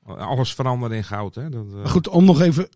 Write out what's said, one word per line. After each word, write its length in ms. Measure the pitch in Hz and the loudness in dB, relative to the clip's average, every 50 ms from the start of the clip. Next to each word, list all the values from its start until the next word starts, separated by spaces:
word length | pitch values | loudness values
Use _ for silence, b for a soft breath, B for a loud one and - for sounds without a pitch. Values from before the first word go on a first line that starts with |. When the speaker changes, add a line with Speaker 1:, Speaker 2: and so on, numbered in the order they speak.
| _ | _
Speaker 1:
alles 500 | - 98 - 90 - 135 127 127 101 - | -18 -14 -14 -10 -6 -4 -4 -4 -4 -4
veranderde 420 | - 131 131 127 123 123 113 110 | -6 -4 -4 -4 -4 -4 -6 -6
in 80 | 110 104 | -6 -8
goud. 300 | - - 104 104 98 - | -8 -8 -8 -8 -10 -10
Hè? 140 | - 131 160 | -12 -12 -10
Dat, 180 | 139 117 107 | -10 -12 -12
eh, 100 | 101 98 | -12 -14
Speaker 2:
Maar 120 | 101 101 - | -8 -6 0
goed, 200 | - 180 160 - | 0 0 -2 2
om 160 | 190 175 185 | 4 6 8
nog 160 | 190 175 143 | 8 8 6
even, 280 | 175 175 151 139 185 - _ | 4 2 2 0 -4 -6 _